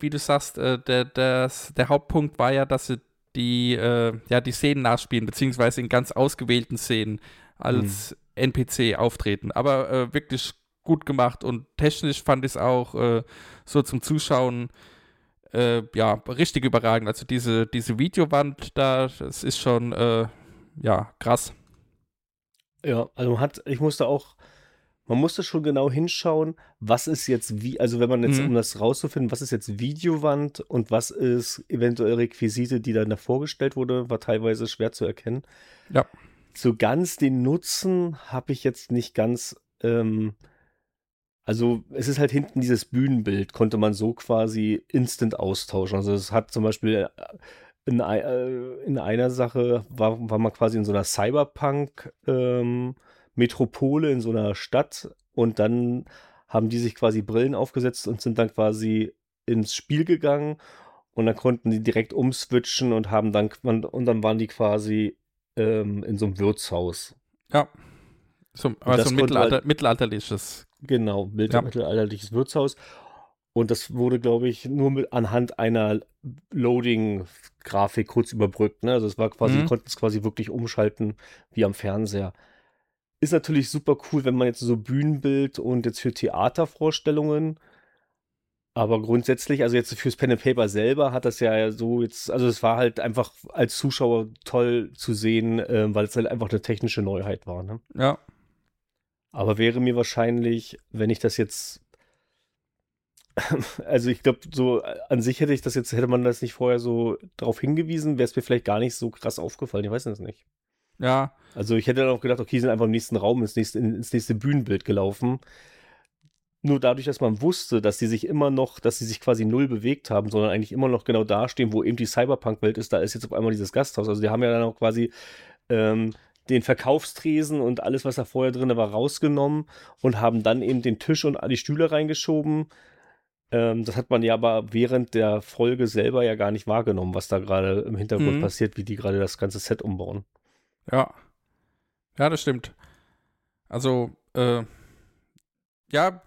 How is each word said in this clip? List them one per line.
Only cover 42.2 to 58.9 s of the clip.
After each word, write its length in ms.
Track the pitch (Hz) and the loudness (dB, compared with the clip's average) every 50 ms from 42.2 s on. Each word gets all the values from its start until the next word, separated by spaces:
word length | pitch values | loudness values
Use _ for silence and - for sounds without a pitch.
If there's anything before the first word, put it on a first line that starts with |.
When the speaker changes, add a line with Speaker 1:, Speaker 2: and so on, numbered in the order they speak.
Speaker 2:
halt 100 | 147 135 | 0 2
hinten 300 | 127 143 143 - - 135 | 2 0 -2 -2 -2 -2
dieses 240 | 123 123 123 110 - | 2 2 2 0 0
Bühnenbild, 680 | - - 123 135 139 135 120 104 104 98 98 98 - - | -2 0 0 2 2 2 2 0 0 0 -2 -2 -4 0
konnte 260 | - 113 110 113 107 | 0 0 2 2 2
man 160 | 107 107 104 | 2 2 2
so 200 | 98 107 113 117 | 0 -2 -2 -4
quasi 680 | - - - 117 113 110 113 110 110 107 107 107 - - _ | -4 -4 0 2 2 2 0 0 -2 0 0 0 -2 -4 _
instant 500 | - 131 127 120 - - 123 110 - - | 0 0 0 0 -2 -2 -2 -2 -2 -2
austauschen. 580 | - 95 98 - - - - 95 95 92 104 | -2 -2 -2 -4 -6 -4 -4 -4 -2 -2 -2
Also 160 | 98 101 101 101 | -2 0 0 0
es 160 | 101 92 - | -2 -2 0
hat 220 | 107 113 107 - - | -2 -2 -2 0 -2
zum 100 | 120 107 | 0 0
Beispiel, 480 | 110 107 - - 107 110 101 95 - - | 0 0 0 0 0 0 0 0 -2 -6
äh, 80 | - - - - - - - - - - - _ _ _ | -14 -18 -18 -18 -20 -20 -20 -20 -20 -20 -20 _ _ _
in 140 | 139 120 120 | -2 0 0
ei-, 200 | - 85 107 107 | 0 0 0 -2
äh, 640 | - 143 127 127 127 127 131 123 123 127 127 - 139 | 0 -2 -2 -2 -2 -4 -6 -6 -8 -10 -12 -10 -6
in 140 | - 139 127 | -4 -4 -2
einer 320 | 76 95 110 117 123 127 | -2 0 0 2 2 0
Sache 540 | 127 127 123 117 - 131 120 120 120 117 104 - | 0 0 -2 -2 0 0 2 2 2 0 -2 -6
war, 280 | - - 110 110 113 117 117 110 | -2 0 2 2 2 0 -4 -2
war 80 | 110 107 | 0 0
man 140 | 113 110 - | 0 0 2
quasi 260 | - 117 110 113 110 | 2 0 2 2 0
in 60 | 104 | 0
so 80 | 104 101 | 2 0
einer 100 | 101 90 | 0 0
Cyberpunk, 1080 | - - - 101 113 131 147 143 - _ - 151 143 139 143 147 139 - - - - - _ _ - | 0 -2 0 0 2 2 0 0 0 _ -4 -2 -2 0 -2 -4 -6 -8 -16 -20 -20 -20 _ _ -2
ähm, 640 | 131 127 123 123 123 123 120 120 120 123 123 127 131 - _ _ _ _ _ _ _ | 0 2 2 0 0 0 0 -2 -2 -2 -4 -6 -8 -12 _ _ _ _ _ _ _
Metropole, 800 | - 120 120 - - 135 113 - - 139 135 143 156 160 151 135 | 2 2 2 2 0 0 -2 0 -2 0 2 2 2 2 2 0
in 80 | 123 | 0
so 80 | 110 113 | 0 0
einer 260 | 113 110 107 104 101 | 0 0 0 0 -2
Stadt 540 | - - - - 131 147 - - - - - - _ _ _ _ | -4 -6 0 0 0 0 0 -6 -14 -16 -16 -20 _ _ _ _
und 260 | - 117 117 110 - | 2 2 2 4 2
dann 460 | 104 110 120 123 120 120 120 123 - - - - - - _ _ _ _ | 2 2 2 2 0 0 -2 -4 -6 -10 -18 -20 -20 -20 _ _ _ _
haben 200 | - 113 113 113 | 0 0 2 2
die 100 | 117 117 | 0 0
sich 160 | 120 113 - | -2 -2 -2
quasi 280 | - 123 113 107 110 101 | 0 0 2 2 2 -2
Brillen 320 | 104 110 113 123 135 139 | 0 0 2 2 2 0
aufgesetzt 520 | 101 127 - - 135 123 127 120 - - | -2 -2 -2 -2 -2 -2 0 -2 -4 -6
und 140 | 104 117 107 | -6 -6 -4
sind 160 | - 123 110 | -2 -2 0
dann 160 | 117 117 107 - | 2 0 0 2
quasi 640 | - 110 107 110 107 110 110 | 2 2 2 2 0 0 0